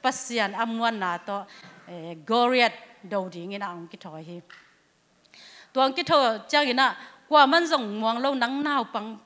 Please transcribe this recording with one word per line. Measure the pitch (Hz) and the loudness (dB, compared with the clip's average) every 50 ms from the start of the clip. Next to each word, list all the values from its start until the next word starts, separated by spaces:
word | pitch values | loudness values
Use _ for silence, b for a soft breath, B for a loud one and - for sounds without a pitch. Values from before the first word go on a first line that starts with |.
pasian | - 254 254 - - - 240 226 208 196 202 | 0 -2 -2 -2 -8 -4 -2 0 0 0 0
amuan | 214 226 226 226 226 233 233 226 208 | -2 -4 -2 -2 -2 -2 -2 0 -2
na | 190 180 175 175 | -4 -4 -4 -4
to, | - - 202 202 190 B B B B B B B - | -6 -6 -8 -8 -8 B B B B B B B -20
eh, | - 175 175 160 170 165 160 151 | -16 -14 -14 -12 -12 -14 -14 -4
Goriat | - 220 240 240 240 254 254 240 220 233 - - - - _ - 180 | 0 2 2 4 4 4 4 2 2 0 -4 -20 -20 -20 _ -12 -6
do | 208 196 185 185 | -6 -6 -6 -6
ding | 170 175 170 190 | -10 -12 -10 -10
ina | 202 202 208 | -8 -8 -8
ang | 180 175 175 170 | -8 -10 -12 -14
ki | 170 - | -16 -18
thoi | - - 175 156 156 | -18 -16 -16 -14 -14
hi. | 160 160 175 175 - _ - - - _ _ _ _ _ _ _ _ _ _ _ _ _ B B B B B B B B | -14 -14 -16 -16 -16 _ -20 -20 -20 _ _ _ _ _ _ _ _ _ _ _ _ _ B B B B B B B B
Tuang | _ 262 262 269 262 | _ 2 2 2 2
ki | 349 | -2
tho | 330 - 330 294 269 233 226 208 - - | 0 4 4 4 4 4 0 -2 -4 0
chang | - 294 294 | 2 2 2
ina, | 262 240 254 269 - 180 B B B B B _ _ | 4 2 2 2 2 2 B B B B B _ _
kwa | 302 302 277 | 6 8 8
man | 269 311 339 | 8 6 2
zong | 349 311 285 262 233 208 202 214 | 2 2 0 0 0 -4 -4 -2
muang | 220 220 233 240 | -2 -2 0 0
lo | 254 277 277 | 0 -2 0
nang | 262 240 240 269 277 | 0 -2 -2 -2 -4
nau | 294 302 285 269 226 | -2 0 0 -2 -2
pang | - - 220 208 220 220 208 - | -2 -6 -8 -8 -8 -14 -16 -20